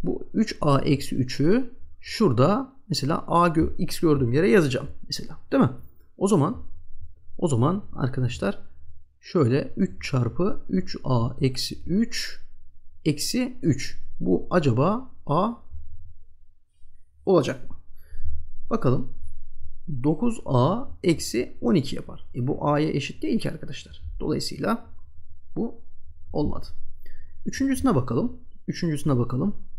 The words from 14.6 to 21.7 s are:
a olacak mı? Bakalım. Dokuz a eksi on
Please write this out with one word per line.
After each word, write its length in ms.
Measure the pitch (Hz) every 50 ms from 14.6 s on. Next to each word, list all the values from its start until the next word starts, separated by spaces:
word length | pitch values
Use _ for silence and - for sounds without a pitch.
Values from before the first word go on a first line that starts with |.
| 156 143 110 113 139 175 214 240 262 - - - -
a 280 | - 143 160 190 233 233 - - - - - - - - - - - - - - - - - - - - - - _ _ _ - - - - - - _ - -
olacak 440 | - 190 165 131 - 127 - - -
mı? 60 | - - - - - - - - - - - - - - - - - - - -
Bakalım. 440 | - - - 139 123 113 123 127 - - - - - - - - - - - - - - - - 151 127 120
Dokuz 360 | 143 165 - 240 240 220 - -
a 400 | - 135 123 123 151 190 240 269 - - - -
eksi 540 | 185 165 127 - - - 320 - - - -
on 140 | - 240